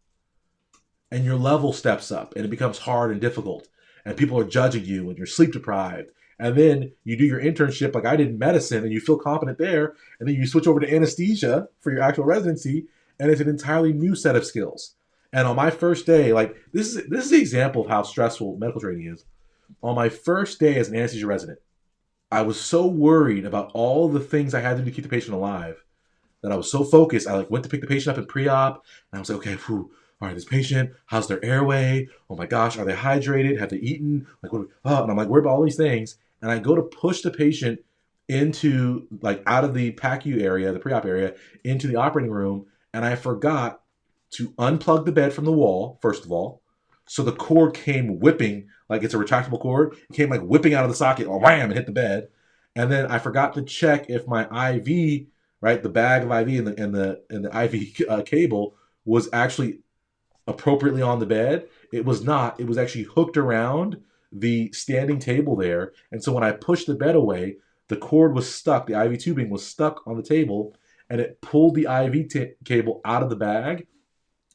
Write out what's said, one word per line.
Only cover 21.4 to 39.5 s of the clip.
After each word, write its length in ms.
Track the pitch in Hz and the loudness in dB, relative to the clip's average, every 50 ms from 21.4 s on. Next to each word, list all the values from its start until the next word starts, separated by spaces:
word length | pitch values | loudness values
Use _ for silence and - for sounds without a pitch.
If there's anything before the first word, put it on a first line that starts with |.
| 80 80 - - _ _ _ _ _ _ _ _ _ _ _ _ _ - 107 | -4 -8 -16 -18 _ _ _ _ _ _ _ _ _ _ _ _ _ -4 0
I 100 | 110 110 | 0 0
was 160 | 107 - - | 0 -2 -6
so 260 | - - 170 170 185 | -6 0 0 2 2
worried 580 | 180 180 156 147 151 160 160 151 123 104 98 92 | 2 2 4 6 6 8 8 6 4 2 0 -2
about 260 | 101 101 104 98 - - | -4 -4 -6 -6 -4 -4
all 340 | 113 117 123 131 151 170 160 | -2 0 2 2 2 2 2
the 100 | 143 143 | 2 -2
things 340 | 135 - - 147 143 135 131 | -4 0 -2 0 0 0 -2
I 80 | 123 | -2
had 180 | 117 123 123 131 | -2 -2 -2 -2
to 40 | 127 | -4
do 80 | 120 | -6
to 40 | - | -6
keep 80 | - 123 | -8 -8
the 60 | - | -4
patient 260 | 127 120 110 113 101 | -4 -4 -4 -4 -6
alive 480 | 92 98 101 101 90 85 82 82 - _ _ _ _ _ _ _ _ _ _ _ _ | -6 -4 -4 -6 -6 -8 -12 -14 -16 _ _ _ _ _ _ _ _ _ _ _ _
that 100 | - 104 | -6 -4
I 60 | 101 | -4
was 120 | 92 82 - | -4 -4 -4
so 140 | - 139 143 | -2 -2 0
focused. 460 | 139 165 156 160 156 123 110 - 101 | 6 8 8 8 8 4 -2 -2 0
I, 60 | 101 | -2
like, 160 | 98 98 - | -2 -2 -2
went 120 | 107 127 123 | -4 -4 -4
to 60 | - | -4
pick 120 | - 139 - | -8 -8 -4
the 40 | |
patient 300 | - 139 135 135 147 131 | -2 -2 -2 -2 -4 -4
up 40 | 127 | -6
in 60 | 101 | -6
pre-op, 580 | - - 139 135 143 135 135 135 135 135 - _ _ - - _ _ - | -8 -6 -2 0 0 2 2 2 0 -2 -6 _ _ -20 -20 _ _ -14
and 60 | 98 | -12
I 20 | |
was 80 | 95 - | -8 -8
like, 100 | 107 98 | -8 -8
"Okay, 160 | - 107 98 | -8 -10 -10
whew, 380 | 92 - - 113 98 90 - _ _ _ _ _ - | -10 -8 -6 -6 -6 -6 -8 _ _ _ _ _ -12
all 80 | 98 95 | -12 -10
right, 60 | 87 | -10
this 100 | 87 - | -10 -8
patient, 440 | - 127 135 131 - 135 131 131 127 - _ _ | -2 0 0 0 0 0 0 -2 -2 -6 _ _
how's 220 | - 113 110 107 - | -4 -4 -4 -2 -2
their 160 | 98 - - | -4 -4 -2
airway? 640 | 120 131 131 139 139 139 135 131 131 131 135 131 131 - _ _ - | 0 0 2 2 2 2 2 2 2 0 0 -2 -4 -12 _ _ -16
Oh 40 | 95 | -10
my 120 | 82 87 | -10 -6
gosh, 320 | 82 120 113 113 117 117 110 | -2 0 0 0 0 -2 -4
are 60 | 101 | -4
they 100 | 95 92 | -4 -4
hydrated? 640 | 101 117 139 139 143 139 139 143 135 135 139 139 - | -2 0 0 0 0 0 0 0 2 2 2 0 -2
Have 80 | 104 - | -4 -6
they 80 | 95 | -6
eaten? 500 | - 113 120 160 143 147 147 147 143 131 - - _ - | -6 -6 -6 -6 -4 -4 -2 -2 -4 -4 -8 -20 _ -12
Like, 100 | - - | -8 -8
what?" 160 | 110 98 - _ _ - | -8 -8 -10 _ _ -2
Oh, 180 | 131 143 135 113 | 0 0 0 2
and 80 | 110 | 0
I'm, 60 | 104 | -2
like, 120 | 107 107 98 | -2 0 4
worried 140 | 123 147 147 | 4 4 4
about 100 | 139 131 | 4 2
all 120 | 143 160 | 2 2
these 120 | 151 131 | 2 2
things. 400 | - 156 147 123 113 110 113 - _ _ _ _ - | 0 0 0 0 -2 -4 -8 -14 _ _ _ _ -10
And 100 | 110 113 | -4 -4
I 80 | 117 113 | -4 -2
go 160 | 101 131 165 | 2 2 2
to 80 | 170 165 | 2 2
push 380 | 165 - - - 180 180 - | -2 -6 -4 -2 -2 -2 0
the 100 | - 175 | -4 -6
patient 500 | - - 151 147 139 - 135 120 117 - - _ _ _ _ _ _ _ _ - | -2 2 2 2 2 2 -2 -4 -4 -4 -10 _ _ _ _ _ _ _ _ -4
into, 800 | 135 135 147 156 147 - - 151 135 131 127 123 123 120 - - 110 - | 0 2 2 2 0 0 2 2 2 4 2 0 -2 -4 -6 -12 -14 -6
like, 220 | - 104 101 - - | -2 -2 -2 -2 0
out 180 | - | 2